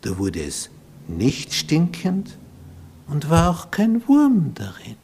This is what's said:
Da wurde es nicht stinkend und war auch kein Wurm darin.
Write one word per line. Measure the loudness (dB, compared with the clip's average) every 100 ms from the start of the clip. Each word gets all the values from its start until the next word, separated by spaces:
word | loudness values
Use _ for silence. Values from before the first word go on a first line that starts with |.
Da | -6 -4
wurde | -4 -4
es | -8 -10 -12 -18 -20 -20 -12
nicht | -2 0 -2 -8
stinkend | -8 -2 0 0 -2 -4 -4 -6 -14 -20 -20 -20 -20 -20 -20 -6
und | -6 2
war | 4 4
auch | 0 -6
kein | 0 2 0 4
Wurm | 4 6 4 2 -4
darin. | -12 -12 -16 -18